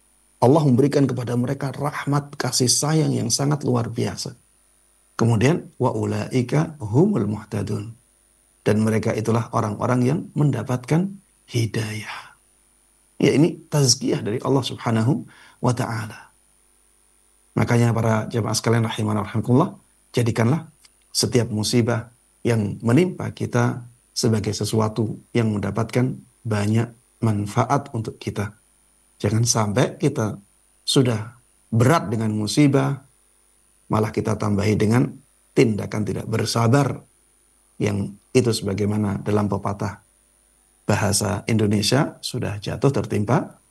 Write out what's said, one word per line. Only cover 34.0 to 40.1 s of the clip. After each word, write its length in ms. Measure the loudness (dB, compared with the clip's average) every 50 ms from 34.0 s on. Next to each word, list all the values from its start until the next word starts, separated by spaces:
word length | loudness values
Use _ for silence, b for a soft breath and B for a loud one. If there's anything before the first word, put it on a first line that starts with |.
| 0 0 -2
kita 160 | -4 -2 -2 -4 -2
tambahi 400 | -2 -2 -2 0 0 0 2 2
dengan 320 | 2 2 2 2 2 0 -4 -12 -20 _ _ _ _ _ _
tindakan 560 | 4 4 4 2 -2 -4 -6 -4 -6 -4 -4
tidak 160 | -4 -8 -6
bersabar, 800 | -4 -4 -2 -2 -2 0 0 2 4 4 4 4 2 -2 -8 -12 _ _ _ _ _ _ _ _ _ _ _ _ _ _
yang 400 | _ -4 -2 -2 -2 -4 -6 -8 -14 _ _ _
itu 160 | 2 2 2
sebagaimana 720 | 0 -2 -2 -4 -4 -2 -2 -2 0 -2 -2 -2 -4 -4
dalam 240 | -4 -2 -2 -2 0
pepatah 560 | -2 -4 -4 -4 -6 -6 -4 -6 -8 -8 -10 _ _